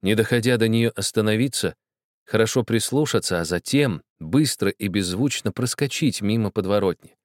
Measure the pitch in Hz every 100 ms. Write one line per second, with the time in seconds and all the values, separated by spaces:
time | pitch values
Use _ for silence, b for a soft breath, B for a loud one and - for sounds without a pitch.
0 | 95 107 110 123 117 120 113 113 117 -
1 | 101 - 107 107 135 - 90 - _ _
2 | _ _ _ 110 113 - 117 113 - 131
3 | 156 113 - 90 82 87 - 135 143 82
4 | _ _ 80 127 151 - 98 - 101 95
5 | 92 90 139 - - - 123 - 143 -
6 | 151 - 101 113 104 - 95 101 98 87
7 | - _